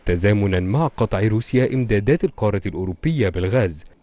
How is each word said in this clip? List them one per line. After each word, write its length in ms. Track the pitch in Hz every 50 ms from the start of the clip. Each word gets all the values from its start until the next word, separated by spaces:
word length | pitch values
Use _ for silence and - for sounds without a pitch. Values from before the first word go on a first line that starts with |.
| -
تزامنًا 540 | - 87 85 87 101 104 104 101 98 92 90
مع 280 | 90 92 104 143 165 147
قطع 320 | - - 117 107 - 95
روسيا 540 | 104 110 107 110 117 - - 123 127 127 -
إمدادات 500 | 131 127 110 110 101 101 113 151 170 -
القارة 380 | 185 - - 113 104 98 98 -
الأوروبية 640 | 104 73 78 92 92 90 - - 156 165 147 117 95
بالغاز، 560 | 82 90 90 92 110 127 113 92 80 73 - - - _